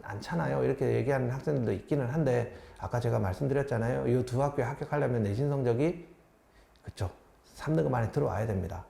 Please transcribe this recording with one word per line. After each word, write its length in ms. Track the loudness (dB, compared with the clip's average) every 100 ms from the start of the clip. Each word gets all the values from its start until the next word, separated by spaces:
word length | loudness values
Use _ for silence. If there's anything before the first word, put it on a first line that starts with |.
않잖아요. 600 | -10 -8 -4 -2 0 2
이렇게 300 | 2 2 2 2
얘기하는 340 | 2 0 0
학생들도 420 | -2 -2 0 0
있기는 340 | -2 0 0 2
한데, 500 | 2 2 2 0 -6 -18 -12
아까 180 | -4 -2
제가 200 | 0 2
말씀드렸잖아요. 880 | 0 0 0 0 2 0 0 0 2
이 160 | 2
두 180 | 2 0
학교에 220 | 0 0
합격하려면 580 | -2 -4 -2 0 2 2
내신 260 | 2 0 0
성적이, 600 | 2 2 2 2 0 -10 -20 -20 _ _ -20 -20 -20
그쵸, 280 | -18 -6 -6 -6 -18 -20 -20
삼 220 | -8 -2 0
등급 180 | 2
안에 160 | 0 0
들어와야 360 | 0 0 0 0
됩니다. 380 | -2 -4 -8 -12